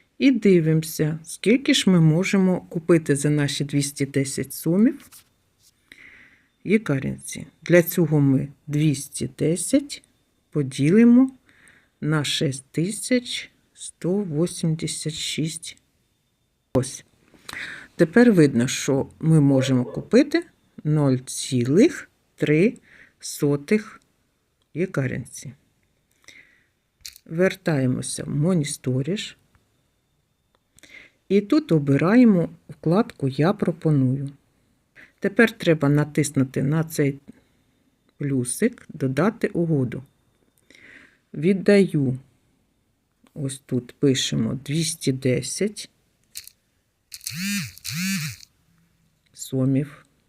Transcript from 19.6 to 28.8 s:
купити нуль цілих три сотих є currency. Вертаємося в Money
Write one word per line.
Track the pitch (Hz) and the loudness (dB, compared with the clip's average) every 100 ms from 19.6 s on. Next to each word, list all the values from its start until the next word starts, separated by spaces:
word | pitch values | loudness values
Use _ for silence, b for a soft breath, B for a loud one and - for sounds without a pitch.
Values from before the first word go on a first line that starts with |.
| 127 127 | 2 0
купити | 120 - - 226 302 330 339 _ _ - | 0 -6 2 2 4 0 -6 _ _ -10
нуль | 151 151 143 131 | -2 0 2 0
цілих | 131 - - 127 120 156 311 - - _ _ _ | -4 -12 -6 -2 2 4 4 2 -12 _ _ _
три | 147 151 208 262 b b b b | 0 2 2 -2 b b b b
сотих | - - 143 143 143 214 208 - _ _ _ _ _ _ _ | -16 -4 -2 -2 0 -2 -2 -16 _ _ _ _ _ _ _
є | 147 180 | -8 -6
currency. | - 131 120 127 - 143 - _ _ _ _ _ _ b b b b b b _ _ - - - | -4 -4 -6 -10 -16 -18 -20 _ _ _ _ _ _ b b b b b b _ _ -20 -20 -12
Вертаємося | 165 190 185 - 147 127 127 - - | -2 0 0 -2 0 0 -2 -6 -10
в | - | -6
Money | 143 156 185 139 - | -2 0 0 -2 -4